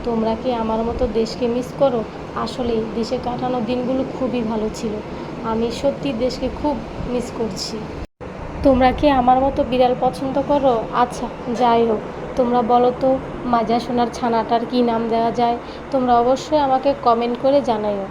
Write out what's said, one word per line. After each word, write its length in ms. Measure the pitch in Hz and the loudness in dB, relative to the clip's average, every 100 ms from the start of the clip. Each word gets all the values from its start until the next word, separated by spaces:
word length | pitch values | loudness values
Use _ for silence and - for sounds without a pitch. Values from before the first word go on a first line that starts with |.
তোমরা 300 | 247 226 220 226 | -2 0 0 0
কি 140 | 254 | -2
আমার 280 | 233 220 220 | -2 0 -2
মতো 200 | 226 233 247 | -2 -2 -2
দেশকে 320 | 214 220 - 240 | 0 -2 -2 -2
মিস 220 | 240 254 - | -2 -4 0
করো? 220 | 277 240 214 - - - | 2 2 -4 -10 -10 -6
আসলেই 460 | 226 - 240 226 220 214 | -6 -4 -2 -2 -2 -4
দেশে 220 | 220 254 | -4 -4
কাটানো 360 | 240 247 254 247 | -4 -4 -2 -2
দিনগুলো 400 | 214 247 247 262 262 | -2 -2 0 -2 -2
খুবই 280 | - 254 240 | -2 -2 -2
ভালো 240 | 220 220 214 214 | -2 -2 -2 -4
ছিল। 180 | - 208 - - - - 233 | -6 -6 -8 -10 -10 -8 -4
আমি 220 | 220 233 233 | -2 -2 0
সত্যি 280 | 277 277 277 226 | -2 0 -4 -2
দেশকে 280 | 254 - 254 - | -2 -2 -6 -2
খুব 180 | 294 254 - - - | -2 -2 -6 -8 -4
মিস 180 | 247 - - | -4 -4 -6
করছি। 400 | 220 185 - 220 214 - - _ - - - - | -6 -6 -8 -8 -8 -10 -12 _ -14 -12 -10 0
তোমরা 260 | 277 254 254 | 4 6 4
কি 140 | 247 294 | 4 2
আমার 280 | 269 247 254 | 4 4 4
মতো 220 | 269 269 | 4 0
বিড়াল 300 | 233 247 247 247 | 0 4 2 4
পছন্দ 360 | 254 254 269 269 277 | 0 0 -2 -2 0
করো? 260 | 285 269 233 202 | 2 4 2 0
আচ্ছা, 340 | - 240 - 240 - - 226 | 0 0 -2 -8 -8 -6 0
যাই 220 | 247 233 233 | 4 4 4
হোক, 160 | 214 - - - - | 0 -4 -10 -8 0
তোমরা 260 | 247 247 | 2 2
বলো 280 | 233 240 247 247 | 4 4 4 2
তো 100 | 262 262 - - 247 | 2 0 -2 -8 0
মাজা 320 | 240 214 233 | 0 2 0
সোনার 300 | - 240 233 | 0 0 0
ছানাটার 500 | - 240 226 220 233 233 | -2 0 0 2 0 0
কী 140 | 247 | 2
নাম 200 | 240 226 226 | 2 2 0
দেওয়া 220 | 226 233 | 0 0
যায়? 260 | 214 233 240 - - - | 2 0 0 -6 -14 -4
তোমরা 240 | 269 254 240 | 0 4 4
অবশ্যই 380 | 240 262 - 302 | 6 2 2 2
আমাকে 300 | 277 262 277 277 | 4 4 2 2
কমেন্ট 320 | 247 233 240 240 | 2 2 2 0
করে 160 | 269 285 | 4 4
জানাইও। 440 | 254 220 208 202 196 | 2 0 0 -2 -4